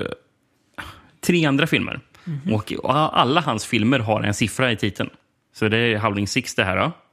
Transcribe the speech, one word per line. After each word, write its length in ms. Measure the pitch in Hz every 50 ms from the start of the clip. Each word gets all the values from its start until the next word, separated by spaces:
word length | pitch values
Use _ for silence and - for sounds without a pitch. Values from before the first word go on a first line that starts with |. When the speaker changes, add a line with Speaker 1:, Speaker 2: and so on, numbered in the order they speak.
| - - - - _ _ _ _ _ _ _ _ _ _ _ - - - - - - _ _ _
Speaker 1:
tre 240 | - - 175 170 160
andra 220 | 143 135 139 165
filmer. 320 | - 151 104 - - - - - _ - - -
Speaker 2:
Mhm. 300 | 175 147 135 147 - 110
Speaker 1:
Och 200 | 104 - - - - - - 131 151 151 - -
alla 280 | 175 135 120 151 175
hans 240 | 147 143 113 104 -
filmer 340 | - 123 107 104 123 143 123
har 220 | 107 113 107 107 -
en 100 | 104 101
siffra 380 | - 113 104 - - 131 123
i 40 | 110
titeln. 340 | - 113 101 - - - - - _ _ _ _ _ _ _ -
Så 160 | - 110 107
det 80 | 113
är 220 | 117 120 117 107 104
Howling 280 | 110 110 101 101 101
Six 280 | - - 131 - - -
det 80 | - 101
här 140 | 95 92
då. 140 | 92 113 165 - - _ _